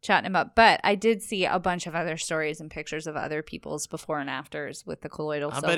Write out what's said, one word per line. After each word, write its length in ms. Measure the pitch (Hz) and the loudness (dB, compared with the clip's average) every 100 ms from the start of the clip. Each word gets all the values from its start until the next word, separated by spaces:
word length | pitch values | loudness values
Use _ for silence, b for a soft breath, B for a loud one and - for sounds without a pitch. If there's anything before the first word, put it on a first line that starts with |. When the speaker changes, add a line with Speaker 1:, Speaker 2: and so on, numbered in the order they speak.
Speaker 1:
chatting 240 | - 185 - | 4 2 4
him 80 | 185 | 0
up. 180 | - | 2
But 260 | - 226 170 | 8 8 8
I 100 | - | 4
did 300 | 202 220 220 | 2 2 2
see 220 | - 202 180 | -2 0 2
a 120 | 180 | 2
bunch 300 | 180 180 170 | 0 -2 -4
of 80 | 165 | -4
other 220 | 170 160 | -4 -4
stories 440 | - 160 156 156 | -2 0 -2 -4
and 80 | 156 | -10
pictures 380 | - 156 156 156 | -12 -8 -8 -6
of 80 | 151 | -6
other 260 | 143 151 | -4 -4
people's 460 | 156 156 - 151 - | -6 -12 -8 -8 -6
before 320 | 160 - 151 | -10 -4 -4
and 100 | 139 | -4
afters 560 | 131 139 151 143 - - | -6 -8 -8 -8 -10 -12
with 160 | 156 | -10
the 80 | 151 | -10
colloidal 400 | - 151 151 143 | -8 -4 -2 -2
Speaker 2:
I 80 | 127 | -2
bet 120 | |
he 60 | 151 | 0